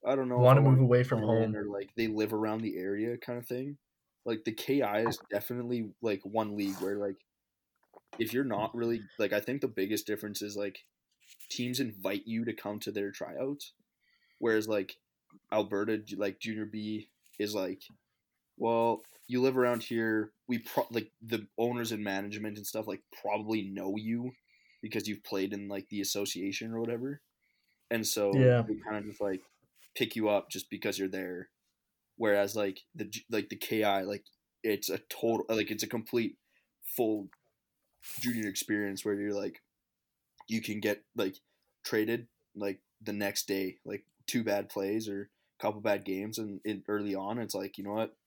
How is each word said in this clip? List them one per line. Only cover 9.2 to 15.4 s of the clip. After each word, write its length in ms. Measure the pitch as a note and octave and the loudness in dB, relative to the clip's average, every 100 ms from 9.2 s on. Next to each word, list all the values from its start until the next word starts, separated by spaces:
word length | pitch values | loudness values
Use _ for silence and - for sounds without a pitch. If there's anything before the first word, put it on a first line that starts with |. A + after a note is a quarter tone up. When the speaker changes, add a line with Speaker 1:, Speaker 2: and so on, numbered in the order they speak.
| G#2 | 2
Speaker 1:
I 60 | G#2 | 2
think 200 | - C3+ | 0 -2
the 60 | C3 | -2
biggest 400 | A2 F#2+ G#2+ - | -2 0 0 -2
difference 340 | G#2 G#2+ G2+ | -4 -4 -6
is, 160 | G#2 G#2 | -8 -6
like, 280 | G2+ G2 - _ _ _ _ - - | -6 -8 -20 _ _ _ _ -20 -12
teams 300 | - B2 B2 | -4 -4 -2
invite 480 | B2 G2+ F#2+ G2+ G#2+ | -4 -4 -4 -4 -2
you 180 | A2+ A2+ | -2 -2
to 80 | |
come 260 | G#2+ G2+ G#2 | -4 -6 -6
to 100 | - | -4
their 200 | G2+ G2+ | -4 -4
tryouts, 600 | - - - C3+ C#3+ - _ _ _ _ _ _ _ | -4 -8 -4 -4 -4 -10 _ _ _ _ _ _ _
whereas, 280 | A#2 A2 G#2+ | 4 4 4
like, 300 | G#2 F#2+ - _ _ _ - | 0 0 -10 _ _ _ -20